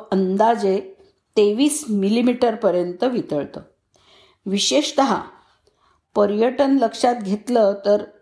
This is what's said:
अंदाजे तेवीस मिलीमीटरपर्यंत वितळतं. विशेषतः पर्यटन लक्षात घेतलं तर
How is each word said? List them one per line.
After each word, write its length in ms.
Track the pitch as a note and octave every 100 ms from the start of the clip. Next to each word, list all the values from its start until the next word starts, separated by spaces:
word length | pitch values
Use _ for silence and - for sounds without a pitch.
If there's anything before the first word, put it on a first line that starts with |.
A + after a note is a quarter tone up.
| -
अंदाजे 840 | F#3+ F#3 G3 A3 A3+ G3 F#3+ - - _ _ _ A3+
तेवीस 480 | G#3 G#3+ D4 D4 A3+
मिलीमीटरपर्यंत 1120 | G3+ G3 A3+ B3 B3 A#3+ G#3+ G3 F3 F3 F3+
वितळतं. 560 | B3+ A#3 - D3+ - - - _ _ _ _ _ _ _ G3
विशेषतः 680 | G3+ - C4+ D4 - - F#3+ - - _ _ _ _ _ _ _
पर्यटन 640 | G#3+ G#3 G#3 A#3+ B3+ C#4 C#4
लक्षात 380 | A3+ - B3
घेतलं 600 | A#3+ G3 G#3 - A#3+ G3+ G3+ G3+
तर 180 | G#3 G#3 _